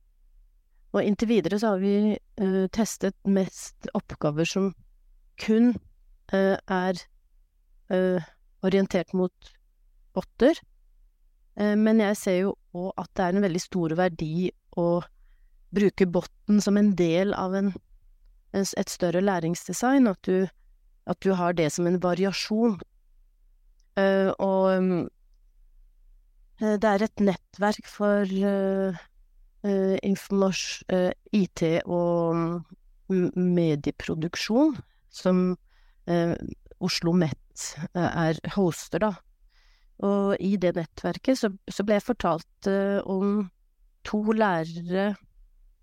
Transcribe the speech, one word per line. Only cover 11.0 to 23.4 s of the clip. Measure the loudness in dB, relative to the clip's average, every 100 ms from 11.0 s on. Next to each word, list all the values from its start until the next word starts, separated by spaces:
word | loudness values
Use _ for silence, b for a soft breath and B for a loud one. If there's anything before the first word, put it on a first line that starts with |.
| _ _ _ _ _ -4
Eh, | 0 2
men | 4 4
jeg | 4 0
ser | 0 0
jo | 0 -4 _
også | -10 -8 -8
at | -8
det | -2
er | 0 2
en |
veldig | 2 0
stor | -4 -2 0 2
verdi | 0 0 -4 -2 -4 -6 _ -2
å | 0 0 -4 _ -20 -20 -20 _ -6
bruke | 0 2 4 2
botten | 2 -4 _ 0 2
som | 4 4
en | 4 4
del | 2 2 0
av | -2 -2
en | -2 -2 -4 _ -20 _ _ -20 _ _
en | -4
s-, | -2 -2
et | -6
større | -2 0 2
læringsdesign, | 2 0 -2 -4 -6 -2 2 4 4
at | 2 0
du, | 0 0 -6 _ _ _ _ -8
at | -4
du | 0
har | 0 0
det | 0 0
som | 0 0
en | 0
variasjon. | 0 0 -2 -2 -4 0 0 -2 -10 _ _ _ _ _